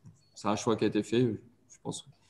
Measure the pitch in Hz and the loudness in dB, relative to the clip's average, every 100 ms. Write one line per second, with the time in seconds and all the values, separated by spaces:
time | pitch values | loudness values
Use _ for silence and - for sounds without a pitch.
0 | - - _ - 104 104 - 110 113 107 | -20 -20 _ -8 -4 -2 0 2 2 0
1 | 104 117 127 101 - _ _ - - - | 0 2 2 0 -10 _ _ -16 -10 -10
2 | - - _ | -12 -20 _